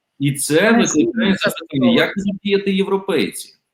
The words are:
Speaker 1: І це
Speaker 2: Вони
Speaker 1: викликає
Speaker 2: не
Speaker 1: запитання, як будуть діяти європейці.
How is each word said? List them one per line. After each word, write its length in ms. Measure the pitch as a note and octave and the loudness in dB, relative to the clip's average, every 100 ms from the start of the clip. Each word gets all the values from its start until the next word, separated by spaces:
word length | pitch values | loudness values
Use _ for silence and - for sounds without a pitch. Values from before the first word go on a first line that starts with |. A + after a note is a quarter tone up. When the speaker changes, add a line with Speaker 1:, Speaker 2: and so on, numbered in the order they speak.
| _ - | _ -4
Speaker 1:
І 120 | C#3+ | -4
це 400 | C#3 - D3+ G#3+ | -2 0 2 4
Speaker 2:
Вони 120 | A3+ | 4
Speaker 1:
викликає 480 | F3+ D3+ - A3+ G3 | 2 2 0 0 0
Speaker 2:
не 40 | F#3+ | 0
Speaker 1:
запитання, 560 | - - - C#3 B2+ | -2 -6 -8 0 2
як 220 | C3 E3 G3+ | 4 2 -2
будуть 220 | G3 G3 | -4 -4
діяти 300 | G#3 G3 G3 | -2 -2 0
європейці. 800 | F#3+ F#3+ G3 G3 D#3+ F#2 - - _ _ | -2 0 -2 -2 -2 -2 -6 -16 _ _